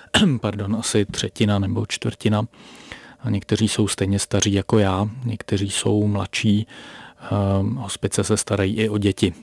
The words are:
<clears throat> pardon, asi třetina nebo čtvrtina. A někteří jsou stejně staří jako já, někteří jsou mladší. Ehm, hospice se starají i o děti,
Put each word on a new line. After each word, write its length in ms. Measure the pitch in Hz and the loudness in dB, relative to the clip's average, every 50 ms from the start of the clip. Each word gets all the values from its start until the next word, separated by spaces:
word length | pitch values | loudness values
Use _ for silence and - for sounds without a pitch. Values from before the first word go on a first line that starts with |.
| - - | -8 -2
<clears throat> 320 | - - 220 185 135 113 | 2 4 4 4 4 2
pardon, 340 | - 107 101 104 104 101 107 107 | 0 -2 -2 -2 -4 -4 -4 -4
asi 260 | 120 - - 110 101 | -2 0 0 0 0
třetina 540 | - - - - 98 - - 113 104 104 101 | 0 -2 -4 -6 -4 -2 0 2 2 2 2
nebo 260 | 98 95 98 107 104 | 0 0 -2 -2 -4
čtvrtina. 600 | - - - - 113 - - - 110 107 104 113 - - - - - - - - - - - - - - - | -4 -6 -4 -4 -4 -4 -2 0 2 2 2 0 -2 -6 -14 -20 -20 -20 -20 -20 -20 -20 -20 -20 -20 -16 -8
A 100 | - 113 | -4 -2
někteří 380 | 104 101 - - - 110 113 107 | -2 -2 -2 -2 0 2 2 2
jsou 200 | - - 107 95 | 2 0 0 0
stejně 320 | - - 101 95 98 98 | 0 -2 0 0 0 0
staří 340 | - - - 101 - 104 98 | 0 0 0 0 2 2 2
jako 260 | 98 95 - - 110 | 0 2 2 4 4
já, 300 | 101 95 92 95 104 107 110 131 127 | 4 4 2 0 0 -2 -4 -6 -6
někteří 440 | 120 107 104 - - - 98 104 101 | -6 -6 -6 -4 -2 -2 -2 -2 -2
jsou 380 | - - - 110 107 104 104 104 | -4 -2 0 0 2 2 2 2
mladší. 600 | 101 98 98 - - - - 110 101 104 110 - - - - - - - - - - - | 0 0 -2 -4 -4 0 2 2 4 2 2 -2 -8 -18 -20 -20 -20 -20 -20 -20 -20 -18
Ehm, 540 | - - 104 104 101 98 98 98 98 104 120 | -8 -4 -2 0 2 2 2 2 0 0 -2
hospice 480 | 135 117 98 - - - 98 - - 98 | -4 -6 -8 -6 -6 -4 -2 -2 0 0
se 140 | - 107 101 | 0 0 0
starají 380 | - - 107 101 98 95 107 | 0 0 0 0 0 0 0
i 140 | - 107 110 | 0 -2 0
o 80 | 104 104 | 0 0
děti, 360 | 101 104 95 - - 92 - - | 0 0 0 2 0 -2 -2 -4